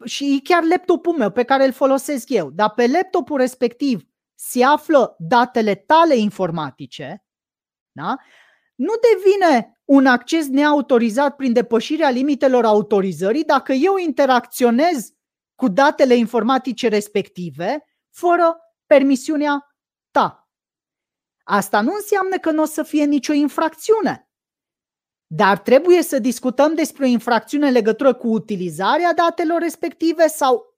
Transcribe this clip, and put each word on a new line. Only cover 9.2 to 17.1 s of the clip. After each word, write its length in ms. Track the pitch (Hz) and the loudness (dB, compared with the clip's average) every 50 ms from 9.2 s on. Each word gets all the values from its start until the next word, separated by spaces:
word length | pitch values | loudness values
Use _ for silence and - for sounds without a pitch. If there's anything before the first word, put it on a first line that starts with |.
| 392 392 403 403 370 339 294 233 - - _ _ _ | 4 2 2 4 4 2 2 2 0 -4 _ _ _
un 220 | - 277 277 262 | 4 4 6 6
acces 420 | 269 247 240 247 - - 330 311 277 | 4 2 2 0 -2 -4 -4 -2 -2
neautorizat 880 | 254 269 294 302 294 294 247 - 262 233 233 233 202 254 285 285 277 | 0 0 2 2 2 0 0 2 2 2 2 0 0 0 0 -2 -2
prin 160 | - 269 262 233 | -4 -4 0 0
depășirea 580 | 247 240 - 233 220 220 - 302 311 330 277 | 0 0 0 0 -2 -2 -2 -2 0 0 0
limitelor 540 | 254 240 262 302 285 240 - 269 254 247 233 | 0 0 -2 -2 0 0 0 2 2 2 2
autorizării 800 | 220 214 208 214 208 220 196 185 196 175 147 180 190 233 302 320 | 2 2 2 2 0 0 0 0 -2 -4 -4 -2 -2 -2 -2 0
dacă 280 | 302 302 262 - - 269 | 0 0 0 0 -2 -2
eu 240 | 262 285 381 392 | 0 0 0 0
interacționez 1160 | 381 359 330 247 - 285 254 254 240 247 - - - 254 240 226 240 311 349 359 262 196 - _ _ _ _ _ _ _ _ _ | 0 -2 -4 -2 0 2 2 2 0 0 -4 -4 -2 0 0 2 2 0 0 0 -2 -6 -10 _ _ _ _ _ _ _ _ _
cu 140 | - 262 254 | -4 -4 -2
datele 460 | 180 277 269 294 311 - 302 262 240 | 0 2 2 2 2 2 2 2 4
informatice 760 | 247 233 - - 240 214 233 269 254 254 269 226 - - 233 | 2 2 0 -2 -2 0 0 -2 -2 -2 -6 -6 -4 -2 -2
respective 960 | 208 208 208 - | -2 -2 -2 -4